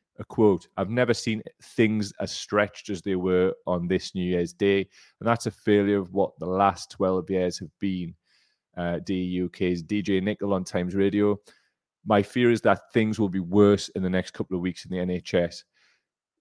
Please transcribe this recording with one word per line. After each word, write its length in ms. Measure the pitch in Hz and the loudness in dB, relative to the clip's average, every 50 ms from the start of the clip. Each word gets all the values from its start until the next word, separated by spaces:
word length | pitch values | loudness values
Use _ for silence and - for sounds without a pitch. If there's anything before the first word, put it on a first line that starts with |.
| _ _ _ - | _ _ _ -18
A 60 | 107 | -18
quote, 420 | - - - 110 104 95 85 - _ - | -6 2 4 6 6 6 4 -2 _ -6
"I've 140 | 95 98 95 | -6 -4 -2
never 240 | 117 123 127 117 113 | 0 0 2 2 0
seen 280 | - - 117 110 110 - - - _ | -2 -2 -4 -4 -4 -6 -12 -18 _
things 500 | - - - - 113 107 107 107 101 98 - - | -20 -6 0 2 2 2 2 -2 -4 -6 -8 -8
as 120 | - - | -8 -8
stretched 580 | - - - - 104 104 104 101 - - - - | -8 -10 -6 -2 0 0 0 0 -2 -12 -10 -10
as 120 | 101 87 | -10 -6
they 140 | - 101 95 | -4 -4 -2
were 380 | 90 90 92 92 90 90 92 - - - | -2 0 2 2 2 2 2 0 -4 -4
on 220 | 92 90 87 87 | -4 -2 -2 0
this 260 | 87 95 92 - - - | 0 -2 -2 -2 -4 -6
New 120 | 95 90 | -4 -4
Year's 260 | 90 90 87 87 85 | -2 0 -2 -2 -4
Day, 380 | - - 104 98 98 98 95 - _ _ - _ _ - | -2 0 2 2 2 2 0 -4 _ _ -20 _ _ -4
and 80 | 101 | -2
that's 180 | 113 117 - - | 0 0 0 -2
a 60 | 110 | -8
failure 480 | 101 _ - 107 104 104 101 101 101 101 | -10 _ 0 2 4 4 4 4 2 0
of 120 | 95 90 | -2 -2
what 260 | 90 98 95 - - | -2 -2 -2 -2 -4
the 80 | - 82 | -8 -6
last 460 | 87 92 95 98 98 87 - - - | -4 0 2 2 2 2 -2 -8 -12
twelve 380 | - - 98 92 92 92 85 - | -6 -2 0 0 0 -2 -2 -2
years 280 | 95 92 90 90 82 - | -2 -2 -2 -2 -4 -6
have 120 | 92 78 _ - | -12 -16 _ -8
been." 340 | 101 98 92 90 87 85 87 _ _ _ _ _ _ _ _ _ _ _ - | -6 -6 -4 -6 -8 -10 -12 _ _ _ _ _ _ _ _ _ _ _ -8
Uh, 240 | 90 87 87 87 82 | -6 -4 -4 -4 -4
D 160 | 95 - 98 92 90 | -4 -4 -4 -2 -2
U 260 | 90 90 90 90 85 | -2 -2 -2 -4 -4
K's 320 | - - 98 90 90 87 | -4 -2 -2 0 0 -2
D 200 | 80 78 104 104 | -4 -4 -4 -2
J 180 | 92 101 98 95 | -2 0 0 0
Nickel 340 | 92 104 104 - - 101 98 | 0 -2 -4 -4 -2 -2 -2
on 120 | 92 92 | -2 -2
Times 300 | - - 90 90 90 92 | -4 -4 -4 -4 -2 0
Radio. 440 | 98 98 101 95 104 104 104 101 98 _ - - _ _ _ _ _ _ _ _ _ - | 0 2 2 2 2 2 2 0 -2 _ -18 -20 _ _ _ _ _ _ _ _ _ -2
"My 160 | 104 107 101 | 2 2 2
fear 300 | 98 - - 123 120 120 | 2 2 0 2 4 4
is 100 | 117 107 | 4 4
that 300 | - 110 98 - - _ | 4 2 2 2 0 _
things 280 | - 113 110 110 104 104 | 0 0 0 0 0 -2
will 100 | 107 98 | -2 -2
be 100 | 87 95 | -2 -4
worse 480 | 87 87 92 104 104 101 104 98 - - | -4 0 4 6 6 6 6 2 0 -4
in 140 | - 98 92 | -6 -4 -4
the 60 | 90 | -2
next 220 | 92 92 90 - | -2 -2 -4 -4
couple 260 | - - 107 - 92 | -8 -10 -8 -6 -4
of 40 | 90 | -4
weeks 220 | 87 92 87 - - | -4 -4 -6 -6 -10
in 80 | 90 | -8
the 80 | 92 90 | -6 -4
N 100 | 90 90 | -4 -4
H 240 | 90 87 - - - | -4 -6 -4 -2 0
S." 300 | 90 87 85 - - - _ _ _ _ _ _ _ _ _ _ _ _ _ _ _ | 0 0 0 -4 -10 -20 _ _ _ _ _ _ _ _ _ _ _ _ _ _ _